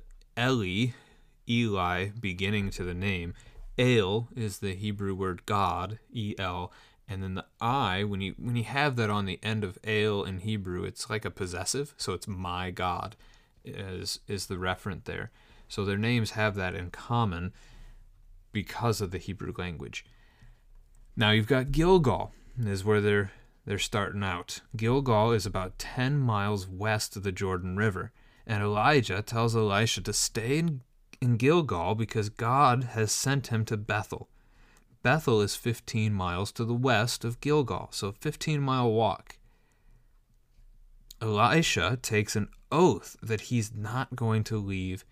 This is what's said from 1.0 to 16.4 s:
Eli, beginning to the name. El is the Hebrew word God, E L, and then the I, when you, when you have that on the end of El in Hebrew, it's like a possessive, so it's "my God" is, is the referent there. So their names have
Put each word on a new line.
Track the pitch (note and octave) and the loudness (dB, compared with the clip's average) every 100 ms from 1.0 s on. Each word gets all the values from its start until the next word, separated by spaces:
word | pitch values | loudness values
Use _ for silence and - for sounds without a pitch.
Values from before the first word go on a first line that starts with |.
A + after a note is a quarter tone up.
| - - _ _ - | -16 -20 _ _ -2
Eli, | A#2+ A2+ G2 F2 F2+ G2+ | 0 2 0 0 0 -4
beginning | G#2+ G#2 F2+ G2 G#2+ F#2+ | -4 -6 -2 0 0 -2
to | - | -4
the | F2+ | -6
name. | F2 G2+ F2+ E2+ - - - - - | -2 -2 -2 -4 -10 -16 -18 -6 2
El | B2+ A#2 F#2 A2 A#2 B2 | 4 6 4 0 -2 -6
is | A2 - | -6 -4
the | G2 F#2+ | -6 -4
Hebrew | G#2+ G2+ G2 F#2+ | -4 -4 -4 -2
word | F#2+ E2+ - | -2 -4 -2
God, | G#2 F#2 E2+ G2 A2 _ | 0 0 0 -4 -8 _
E | A#2+ G#2 G2+ | -6 -2 0
L, | F#2 F2+ F2+ - - _ - | 0 -4 -8 -12 -20 _ -10
and | F#2+ | -6
then | F#2+ | -4
the | F#2+ - - | -6 -8 -4
I, | A#2 C#3 G#2 F#2 | 0 2 0 0
when | G#2 G2 | -2 -2
you, | G2 - | -4 -6
when | A#2 A#2+ | -4 -2
you | A2 | -2
have | C#3 D3 A#2+ | 0 0 2
that | G#2+ | 2
on | G#2 F#2+ | 2 -2
the | F2 | -4
end | A2 A2 | -4 -2
of | G2 - | -4 -6
El | A2 G#2+ G#2+ G2+ | -2 0 2 0
in | F#2+ F#2+ | -2 -4
Hebrew, | G#2 G#2+ F#2 F2+ | -4 -4 -4 -4
it's | F#2 - - | -6 -8 -6
like | G#2+ G#2+ | -6 -6
a | |
possessive, | - F2+ F2 F#2 C3 C#3+ - | -6 -6 -4 -4 -4 -6 -8
so | - | -6
it's | F2+ - | -6 -6
"my | F#2 F2+ F2+ F#2 | -6 -4 -2 -4
God" | F2+ F2+ F2 G#2 - - - _ _ | -2 -2 -2 -6 -12 -20 -20 _ _
is, | - F#2 F#2+ F#2 F#2 - - | -14 -10 -8 -8 -6 -8 -6
is | G2 - | -6 -6
the | F#2 | -2
referent | F#2 F#2 G#2 E2 - | -2 -2 -4 -8 -8
there. | F2 - - - - - | -8 -8 -12 -20 -20 -10
So | - G2+ | -4 0
their | G2+ | 0
names | A2+ A#2+ G#2 | 2 2 0
have | A2 | 0